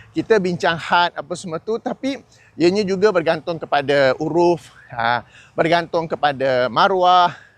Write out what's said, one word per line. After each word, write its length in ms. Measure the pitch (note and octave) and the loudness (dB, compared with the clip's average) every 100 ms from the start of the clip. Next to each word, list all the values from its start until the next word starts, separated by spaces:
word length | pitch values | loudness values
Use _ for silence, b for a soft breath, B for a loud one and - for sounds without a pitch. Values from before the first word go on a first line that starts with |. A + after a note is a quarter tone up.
| B | B
kita 240 | D#3+ D#3 A3 | -8 0 0
bincang 400 | F3+ F3 F3 E3 | 0 -2 -2 -2
had 320 | - F3+ F3 - | 0 0 0 -4
apa 160 | D3 | -10
semua 240 | F3 F#3+ D#3+ | -12 -10 -10
tu, 240 | - A3 | -6 -6
tapi 400 | C4 G#3+ C4 C4 - b b | -6 -6 -6 -8 -12 b b
ianya 320 | - E3+ G3+ F#3 | 0 2 2 -2
juga 240 | F#3+ G#3+ | 2 2
bergantung 480 | F3+ D#3+ D#3+ - E3 | 2 0 -2 -4 -8
kepada 560 | E3 C#3+ C#3 C#3+ C3 - | -4 -2 0 2 2 0
uruf, 480 | D#3 D#3+ F3 E3+ - - - | -2 2 2 0 -4 -20 -14
ha, 400 | A#2+ A#2 A#2+ b b b | -4 -2 -2 b b b
bergantung 560 | - D#3+ E3+ D#3+ E3+ E3 | -2 0 0 0 -4 -4
kepada 640 | - D3 C3 C3+ B2+ B2 | -2 -2 0 0 0 0
maruah, 640 | C3 F#3+ F#3+ F3+ F3+ F3 B B | 2 2 4 4 4 2 B B